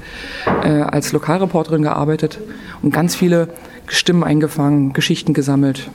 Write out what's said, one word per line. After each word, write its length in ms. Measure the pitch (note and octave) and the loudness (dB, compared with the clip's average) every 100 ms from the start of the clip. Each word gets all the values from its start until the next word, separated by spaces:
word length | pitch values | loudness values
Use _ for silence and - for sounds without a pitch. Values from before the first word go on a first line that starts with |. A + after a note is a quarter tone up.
| - - - - - - | -16 -14 -12 -6 -2 0
äh, 40 | - | 2
als 440 | D3+ D3 D3 - | 2 2 0 0
Lokalreporterin 680 | D3+ D3+ F3 F#3+ F3 D#3 D#3 | -2 0 0 2 0 0 0
gearbeitet 560 | D3+ - D3+ D#3 D#3 - G#3+ - - - | 2 0 0 0 -2 -6 -14 -14 -16 -2
und 100 | C#3+ | 0
ganz 240 | D3+ E3+ | 2 0
viele 340 | - F3+ E3+ E3 - - - - | 2 2 2 0 -6 -18 -18 -6
Stimmen 380 | - - F3 | -2 2 2
eingefangen, 680 | D#3+ D3+ D3+ D3+ C#3+ D3 C3+ | 4 2 0 0 2 2 2
Geschichten 400 | C3+ D3+ E3 - | 0 0 0 0
gesammelt. 560 | D3 C#3 C#3 C#3 C3+ - | 0 2 2 2 0 -8